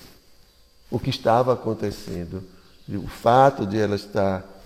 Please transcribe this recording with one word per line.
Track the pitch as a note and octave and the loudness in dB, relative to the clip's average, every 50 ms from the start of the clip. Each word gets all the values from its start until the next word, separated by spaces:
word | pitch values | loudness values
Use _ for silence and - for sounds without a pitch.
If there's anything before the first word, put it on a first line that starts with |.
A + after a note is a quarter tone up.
| - - - - _ _ - _ _ _ _ _ _ _ _ _ _ - | -20 -20 -20 -20 _ _ -20 _ _ _ _ _ _ _ _ _ _ -8
o | - A#2+ | -6 -4
que | - C3+ | -4 -4
estava | B2+ - - A#2 A2+ A#2 B2+ B2+ B2 | -6 -2 0 2 4 4 4 2 0
acontecendo, | A2+ - A2+ A2 G#2+ - G#2 F#2+ - - - - F2 F2 E2 F2+ F#2+ F#2+ - - - _ _ - - - - | 0 0 -4 -4 -4 -4 -6 -6 -8 -10 -10 -8 -8 -8 -8 -10 -12 -12 -14 -18 -20 _ _ -20 -20 -14 -10
o | - G2+ - - | -8 -8 -8 -8
fato | - - - A#2 A#2+ C3 C3+ C#3 C#3 - B2 | -12 -2 2 4 6 8 6 6 4 2 -2
de | G2 G2 A2 | -2 0 0
ela | G#2+ G2+ G2+ | 0 0 0
estar | G2 - - - G#2+ G2 G2 F#2+ F#2 - - - - - | -2 -4 -4 -2 0 0 0 0 -2 -6 -10 -18 -20 -16